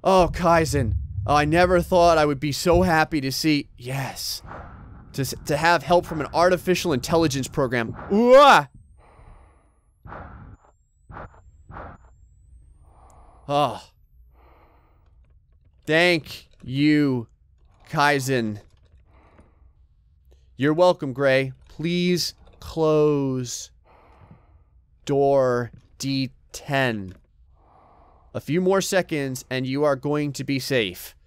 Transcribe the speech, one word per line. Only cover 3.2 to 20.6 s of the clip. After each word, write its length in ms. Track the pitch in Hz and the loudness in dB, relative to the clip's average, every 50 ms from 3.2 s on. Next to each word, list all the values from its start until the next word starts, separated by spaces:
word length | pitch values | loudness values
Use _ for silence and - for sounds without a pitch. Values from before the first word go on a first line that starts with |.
| 131 135 | -4 -4
see, 360 | 131 - - 160 151 143 - - - | -6 -2 0 0 0 0 -2 -8 -18
yes! 640 | - 120 127 135 135 135 - - - - - - - - - - - - - - - - - - - - - - | -16 -12 -8 -8 -6 -8 -8 -10 -12 -10 -10 -10 -12 -14 -18 -18 -18 -18 -18 -20 -20 -20 -20 -20 -20 -20 -14 -8
To 100 | - 135 | -6 -6
s-, 120 | - - - - | -6 -8 -12 -6
to 100 | - 151 | -6 -4
have 260 | 143 160 170 175 160 - | 0 2 2 2 2 2
help 220 | - 175 180 175 | 2 2 2 2
from 160 | - 170 156 | -2 -8 -8
an 60 | 139 - - | -8 -4 0
artificial 600 | 151 170 185 185 165 - 180 180 170 - 180 151 | 2 2 2 2 0 0 -2 -2 -2 0 -2 -2
intelligence 560 | 123 - - 175 165 165 156 127 139 131 - | -2 -2 0 0 0 2 0 -2 -4 -8 -6
program. 440 | - - 139 123 120 123 113 110 110 - - - 202 | -4 -4 -4 -2 -2 -4 -4 -4 -8 -12 -6 -2 0
Ooh, 220 | 208 233 240 254 | 2 6 8 8
ah! 340 | 277 294 277 233 160 143 131 _ - - _ - - - - - - - - - - - - _ _ _ _ _ _ _ _ _ _ _ - - - - - - - - - - _ _ _ _ _ _ _ _ _ _ _ - - - - - - _ - _ - - _ - - - - - - _ - - _ - _ _ _ - - - - - - - _ - - _ - - - - - - - - - - - | 8 10 8 6 6 4 -2 _ -20 -20 _ -20 -20 -20 -20 -20 -20 -20 -20 -20 -20 -20 -20 _ _ _ _ _ _ _ _ _ _ _ -18 -18 -16 -18 -18 -20 -20 -20 -20 -20 _ _ _ _ _ _ _ _ _ _ _ -18 -18 -18 -18 -20 -20 _ -20 _ -20 -20 _ -18 -16 -16 -18 -20 -20 _ -20 -20 _ -20 _ _ _ -20 -20 -20 -20 -20 -20 -20 _ -20 -20 _ -20 -20 -20 -20 -20 -20 -20 -20 -20 -8 -2
Oh. 340 | 143 143 147 127 110 - - - _ _ _ _ _ _ - _ _ _ _ - _ _ _ _ _ _ _ _ _ _ _ _ _ _ _ _ _ _ _ _ _ _ _ _ _ _ _ | 0 0 0 0 -4 -8 -16 -20 _ _ _ _ _ _ -20 _ _ _ _ -20 _ _ _ _ _ _ _ _ _ _ _ _ _ _ _ _ _ _ _ _ _ _ _ _ _ _ _
Thank 600 | - 156 160 175 180 175 160 - - - - - _ _ _ | 0 2 2 4 4 2 0 -2 -10 -18 -18 -20 _ _ _
you, 680 | - 123 127 139 147 151 151 147 147 139 131 123 113 _ _ _ _ _ _ _ _ _ _ _ _ - | -12 -8 -2 0 2 4 4 4 2 0 0 -2 -6 _ _ _ _ _ _ _ _ _ _ _ _ -8
Kaizen. 680 | - 160 143 147 147 139 127 131 135 127 117 107 104 104 - _ _ _ _ _ _ _ _ _ _ - _ _ _ - - _ _ _ _ - _ _ _ _ _ _ _ _ _ _ _ _ - _ _ _ _ | -2 2 2 2 2 0 -2 -2 -2 -2 -2 -2 -6 -10 -14 _ _ _ _ _ _ _ _ _ _ -20 _ _ _ -20 -20 _ _ _ _ -20 _ _ _ _ _ _ _ _ _ _ _ _ -20 _ _ _ _
You're 160 | - | -2